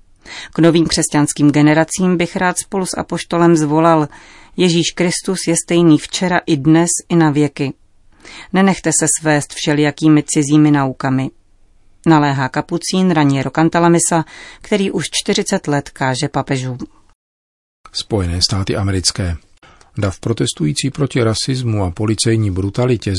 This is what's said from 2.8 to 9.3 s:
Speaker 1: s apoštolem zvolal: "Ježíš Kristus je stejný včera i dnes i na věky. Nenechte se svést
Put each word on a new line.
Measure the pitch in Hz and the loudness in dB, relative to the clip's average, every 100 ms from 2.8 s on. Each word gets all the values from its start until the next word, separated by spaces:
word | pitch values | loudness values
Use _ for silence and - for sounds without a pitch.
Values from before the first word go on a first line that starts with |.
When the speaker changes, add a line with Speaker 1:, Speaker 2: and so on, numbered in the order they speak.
Speaker 1:
s | 180 170 | -6 -6
apoštolem | - 175 - 170 170 | -6 -8 -4 2 4
zvolal: | 160 151 156 165 160 143 - - - - - | 4 2 2 4 2 0 -8 -20 -20 -10 -2
"Ježíš | 185 170 - | 0 2 -2
Kristus | - 175 - - 185 - | -2 -2 -2 -6 -4 -2
je | 165 | -2
stejný | - 175 170 151 | 0 4 4 4
včera | - - 180 180 | 0 -4 -2 -2
i | - 147 | 0 0
dnes | 156 160 175 - - | 4 4 2 -4 -2
i | |
na | 170 156 | 0 2
věky. | 143 143 - 135 - _ _ _ _ - - - | 2 -2 -2 -8 -8 _ _ _ _ -20 -20 -2
Nenechte | 185 196 175 160 - | 2 2 2 -2 0
se | 156 - | 0 0
svést | 156 | 0